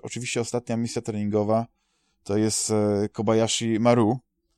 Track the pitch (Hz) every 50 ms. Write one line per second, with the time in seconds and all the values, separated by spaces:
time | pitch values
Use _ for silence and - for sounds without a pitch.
0 | - - - 120 120 123 - 123 117 - - 120 - - 117 113 117 117 - 120
1 | - - 107 104 104 104 104 104 104 104 110 113 113 - _ _ _ _ _ _
2 | _ _ _ _ - - 101 107 110 110 - - - - 110 107 104 104 104 101
3 | 104 104 - - 107 107 113 110 113 110 - - 120 113 113 107 117 120 120 120
4 | 110 104 123 131 - _ _ _ _ _ _